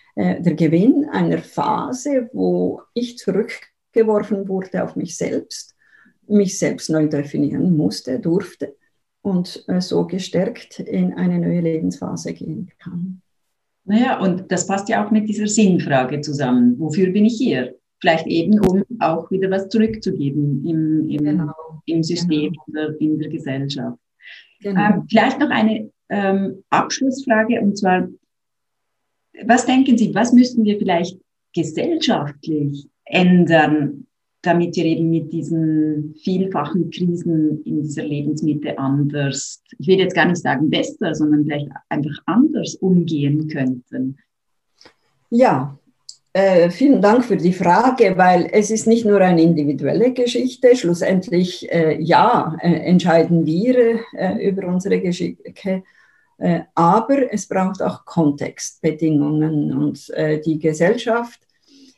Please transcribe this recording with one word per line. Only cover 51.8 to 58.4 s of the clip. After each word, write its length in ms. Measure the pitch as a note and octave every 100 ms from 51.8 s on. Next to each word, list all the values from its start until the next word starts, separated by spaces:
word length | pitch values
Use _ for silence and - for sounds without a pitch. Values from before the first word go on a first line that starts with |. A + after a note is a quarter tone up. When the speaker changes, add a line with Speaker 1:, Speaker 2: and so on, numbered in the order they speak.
| D#3+ D3
Speaker 1:
ja, 560 | D#3 C#3+ G#3 A3+ C3 D#3
äh, 80 | F3
entscheiden 760 | E3 D3+ F3+ F3 E3 E3 E3+ D3+
wir, 540 | E3 A#3+ B3+ A3+ A3+ -
äh, 340 | - F#3 G#3+ G3
über 200 | F#3+ F3+
unsere 340 | F3+ G3 F#3
Geschicke, 800 | F#3 F3 E3+ - - - G3 F#3+ - _ _ _ _ -
äh, 240 | F3+ E3 - -
aber 580 | E3+ G#3 - C#4 B3+
es 140 | G#3+ -
braucht 340 | F#3+ F#3+ G3
auch 240 | - - -
Kontextbedingungen 1700 | - D3 C#3+